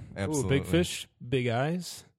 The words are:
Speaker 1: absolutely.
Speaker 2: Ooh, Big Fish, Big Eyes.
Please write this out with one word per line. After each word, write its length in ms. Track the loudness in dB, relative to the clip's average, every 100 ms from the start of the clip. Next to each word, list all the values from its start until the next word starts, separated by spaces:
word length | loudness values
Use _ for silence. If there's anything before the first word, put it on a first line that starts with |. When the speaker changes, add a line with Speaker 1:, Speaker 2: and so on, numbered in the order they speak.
| -10 -4
Speaker 1:
absolutely. 400 | 0 0 2 2
Speaker 2:
Ooh, 40 |
Big 60 | 4
Fish, 400 | 2 2 -4 -10 -14 -2
Big 200 | 0 2
Eyes. 560 | 2 0 -2 -6 -12 -18